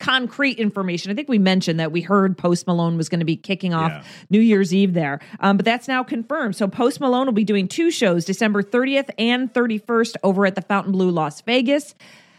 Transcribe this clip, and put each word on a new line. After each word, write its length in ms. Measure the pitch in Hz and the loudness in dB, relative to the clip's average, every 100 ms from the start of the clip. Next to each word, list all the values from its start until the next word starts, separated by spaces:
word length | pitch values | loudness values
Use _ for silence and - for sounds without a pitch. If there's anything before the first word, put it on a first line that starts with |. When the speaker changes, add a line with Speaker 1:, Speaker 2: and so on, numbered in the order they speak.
Speaker 1:
concrete 580 | - 254 247 - 277 240 | -2 0 -2 -2 -2 0
information. 540 | 208 196 185 170 190 | -2 -2 -4 -4 -4
I 20 | 208 | -6
think 140 | 285 | 0
we 100 | 220 | 2
mentioned 400 | 190 185 180 165 | 4 2 0 -2
that 140 | 160 | -2
we 80 | 170 | -4
heard 360 | 170 202 190 180 | 0 2 2 0
Post 300 | 175 175 - | 0 0 0
Malone 300 | 170 170 165 | 0 0 -2
was 100 | 156 | -2
gonna 160 | 170 | -2
be 140 | 165 156 | -2 -4
kicking 360 | - 190 185 | -4 -4 -2
off 180 | 165 160 | -2 -2
Speaker 2:
Yeah. 120 | 151 - - - | -4 -14 -16 0
Speaker 1:
New 100 | 208 | 4
Year's 320 | 226 202 190 | 6 4 4
Eve 200 | 196 196 170 | 2 2 2
there. 260 | 147 143 - - | -2 -6 -10 -2
Um, 160 | 196 202 | 2 2
but 100 | 220 | 2
that's 220 | 233 269 | -2 -2
now 160 | 254 | -4
confirmed. 540 | 254 233 226 311 240 - | -2 -6 -4 -4 -4 -4
So 100 | 196 | -4
Post 320 | - 247 - | 0 -2 0
Malone 260 | 269 247 269 | 0 0 0
will 60 | |
be 140 | 214 214 | 0 2
doing 240 | 202 185 | 0 -2
two 200 | - 339 | -2 -2
shows, 360 | - 202 175 165 | 0 0 0 -2
December 360 | 190 220 208 | -2 0 0
thirtieth 480 | 202 247 262 277 269 - | 0 0 0 0 -2 -2
and 360 | 226 247 254 | 0 0 -2
thirty-first, 640 | 247 233 214 - 233 226 - 196 | -2 0 -2 -2 0 0 0 0
over 200 | 190 196 | 2 0
at 100 | 190 | -2
the 60 | |
Fountain 300 | - 202 190 | -2 -2 0
Blue 180 | 185 185 | 0 0
Las 300 | 170 151 - | 0 -2 -6
Vegas. 560 | - 247 247 285 - - - - _ | -2 0 2 -2 -2 -18 -20 -20 _